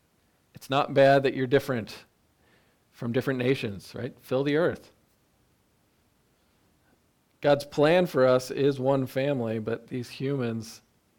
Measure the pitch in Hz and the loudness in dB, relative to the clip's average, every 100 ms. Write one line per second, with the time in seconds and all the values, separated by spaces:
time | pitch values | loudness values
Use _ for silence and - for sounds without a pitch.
0 | _ _ _ _ _ - - 139 - 139 | _ _ _ _ _ -18 -4 -2 0 4
1 | 135 139 135 135 127 135 139 123 101 - | 6 6 2 -2 0 0 0 -6 -6 -14
2 | - _ _ _ _ _ _ _ _ - | -20 _ _ _ _ _ _ _ _ -10
3 | 120 127 139 127 127 135 113 95 - - | -4 -4 -2 -2 0 0 -4 -10 -14 -12
4 | 123 - - 127 143 147 170 - - _ | -12 -12 -6 -2 0 0 0 -2 -12 _
5 | _ _ _ _ _ _ _ _ _ _ | _ _ _ _ _ _ _ _ _ _
6 | _ _ _ _ _ _ _ _ _ _ | _ _ _ _ _ _ _ _ _ _
7 | _ _ _ _ 147 143 - - 151 180 | _ _ _ _ 2 2 0 0 4 4
8 | 175 135 127 127 - - 139 131 131 139 | 2 2 4 4 0 -2 0 0 0 0
9 | 127 135 139 135 113 110 110 113 - 127 | -2 -4 -2 -2 -2 -4 -4 -8 -8 -10
10 | 117 - 135 139 117 113 110 - _ _ | -10 -8 -6 -4 -4 -6 -10 -18 _ _
11 | _ | _